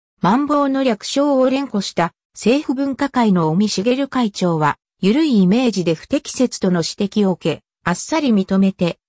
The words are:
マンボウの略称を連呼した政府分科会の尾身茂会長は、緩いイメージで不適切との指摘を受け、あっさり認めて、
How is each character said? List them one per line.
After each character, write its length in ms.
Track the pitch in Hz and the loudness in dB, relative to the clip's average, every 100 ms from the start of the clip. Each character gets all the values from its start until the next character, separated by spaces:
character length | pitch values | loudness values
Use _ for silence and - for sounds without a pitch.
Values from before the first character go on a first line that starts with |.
| _ - | _ -4
マ 160 | 175 240 | 0 0
ン 80 | 285 | 0
ボ 160 | 294 | 0
ウ 60 | 277 | 0
の 140 | 269 | 0
略 220 | 262 214 - | 0 -2 -4
称 340 | 277 285 269 | -2 2 2
を 100 | 262 | 2
連 180 | 262 277 | 0 -4
呼 140 | 202 | -6
し 120 | 190 | -6
た 200 | - 170 _ _ | -4 -4 _ _
政 320 | - 208 269 311 | -4 0 0 0
府 80 | |
分 220 | 262 277 269 | -4 -4 -4
科 140 | 277 | -4
会 220 | 254 220 | 0 2
の 180 | 180 160 | 4 2
尾 60 | 165 | 0
身 140 | 208 | 0
茂 380 | - 214 254 277 | 0 -2 -2 -2
会 240 | 262 226 | -2 -4
長 260 | - 180 160 | -2 -2 0
は、 200 | 151 - _ - | 0 -2 _ -4
緩 220 | 185 262 | 0 2
い 200 | 320 226 | 2 4
イ 40 | 180 | 4
メ 200 | 226 254 | 4 2
ー 40 | |
ジ 140 | 196 170 | 0 -2
で 80 | |
不 160 | 160 - | -4 -2
適 240 | 294 - | -4 -4
切 260 | - 247 - | -2 -2 0
と 120 | 190 | 0
の 120 | 180 160 | 0 -2
指 260 | - 202 | -4 -4
摘 140 | 214 196 | 0 0
を 60 | |
受 260 | 170 170 135 | 0 -4 -6
け、 60 | _ _ - | _ _ -4
あ 60 | |
っ 40 | 180 | -4
さ 240 | - 320 | -2 -2
り 100 | 285 | 0
認 280 | 214 190 196 | 0 0 2
め 160 | 196 | 0
て、 260 | - 175 - | 0 -4 -4